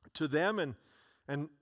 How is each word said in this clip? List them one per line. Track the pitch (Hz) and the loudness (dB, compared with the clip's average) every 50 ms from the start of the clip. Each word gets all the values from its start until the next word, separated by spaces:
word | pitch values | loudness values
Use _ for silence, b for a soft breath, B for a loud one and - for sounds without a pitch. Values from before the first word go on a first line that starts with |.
| _ - _ | _ -16 _
to | - 160 143 | -4 -2 0
them | 131 151 170 196 220 208 | 2 2 2 4 2 2
and, | 170 139 117 b b b b b b b b b b | -2 -2 -4 b b b b b b b b b b
and, | - 139 143 147 160 - _ | -6 -4 -4 -4 -6 -8 _